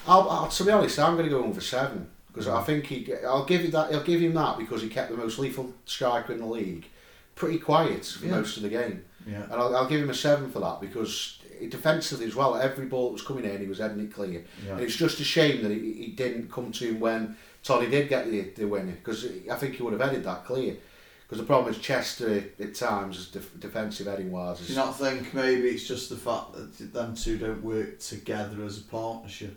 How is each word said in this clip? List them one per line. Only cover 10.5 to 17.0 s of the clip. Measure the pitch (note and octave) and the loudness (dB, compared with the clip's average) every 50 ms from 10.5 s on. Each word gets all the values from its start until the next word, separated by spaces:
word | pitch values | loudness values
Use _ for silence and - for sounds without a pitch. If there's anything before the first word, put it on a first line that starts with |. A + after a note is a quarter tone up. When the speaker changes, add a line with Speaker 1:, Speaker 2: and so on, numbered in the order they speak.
Speaker 1:
for | - A2+ | -4 -2
that, | F#2 F2 - - | -2 -2 -2 -4
because | G2+ F#2+ - A#2 G#2+ G2+ - - - - - - - - - - | -6 -6 -4 -2 -2 -2 -2 -4 -6 -8 -10 -14 -18 -18 -12 -10
he, | - - | -8 -8
defensively | - - - D#3+ D#3 - - - C#3+ A#2+ A2+ | -6 0 2 2 2 2 2 -2 -4 -4 -4
as | A2+ G#2 | -2 0
well, | B2+ C#3 C3+ - | 2 4 4 4
every | B2+ C3 C3 - C#3 C3 | 4 2 0 0 -2 -4
ball | B2+ C3+ B2+ B2 A#2 | -2 0 0 0 0
that | G#2 | -2
was | G2+ - | -4 -6
coming | - C#3 C3 A2+ | -6 -6 -4 -4
in, | G#2 G2 G2+ | -4 -4 -4
he | G2+ | -4
was | F#2+ F#2+ F#2+ | -6 -4 -4
heading | G#2+ G#2+ G#2 G#2 | -4 -4 -4 -4
it | G#2+ G#2 - | -6 -6 -6
clear. | G#2 G2+ F#2 F2 E2 - - - - G2+ | -6 -6 -4 -6 -6 -10 -12 -16 -14 -10
Speaker 2:
Yeah. | G2 F#2+ | -8 -6
Speaker 1:
And | A2 | -4
it's | B2 A#2 - | -2 -2 0
just | - E3+ D#3+ - - | 2 2 2 2 0
a | D3 | -2
shame | - - E3 D#3 D3 C3+ A#2 G#2+ | 2 4 6 6 6 6 4 2
that | G#2 G#2 | 0 0
he, | A2+ A2+ - - | 0 -2 -4 -6
he | - A#2 A2+ | -6 -8 -8
didn't | - - B2+ B2 A#2 A#2 A#2 - - | -4 -2 -2 -2 -2 -4 -6 -6 -6
come | B2+ B2 A#2 A2 | -8 -6 -6 -6
to | - B2 A2+ | -4 -2 -2
him | A2+ A2 | 0 0